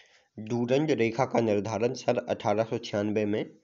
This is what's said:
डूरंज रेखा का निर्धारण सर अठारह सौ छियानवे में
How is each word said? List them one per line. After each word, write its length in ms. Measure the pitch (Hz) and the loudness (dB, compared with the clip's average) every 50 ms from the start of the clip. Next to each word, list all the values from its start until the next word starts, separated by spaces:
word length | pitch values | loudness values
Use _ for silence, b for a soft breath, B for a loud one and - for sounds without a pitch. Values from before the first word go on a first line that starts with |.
| b b b b b b b 107 | b b b b b b b -12
डूरंज 520 | 110 110 120 117 120 117 131 139 156 156 | -8 -4 -2 -2 0 2 2 2 2 2
रेखा 340 | 135 110 113 113 113 135 131 | 2 2 2 2 2 0 0
का 160 | 123 - 165 | 2 2 2
निर्धारण 540 | 117 110 104 104 98 110 110 101 113 123 131 | 2 4 2 2 0 0 -2 0 0 -2 -2
सर 320 | - - - 123 120 - | -2 0 0 0 0 0
अठारह 380 | - 104 - - 113 104 107 113 | -2 -4 -2 0 0 0 0 0
सौ 140 | - 120 113 | -2 -2 -6
छियानवे 460 | - - - 104 104 107 104 110 107 | -6 -4 -2 -2 -2 0 0 0 0
में 320 | 104 104 110 156 - - - | 0 0 -2 -4 -6 -12 -20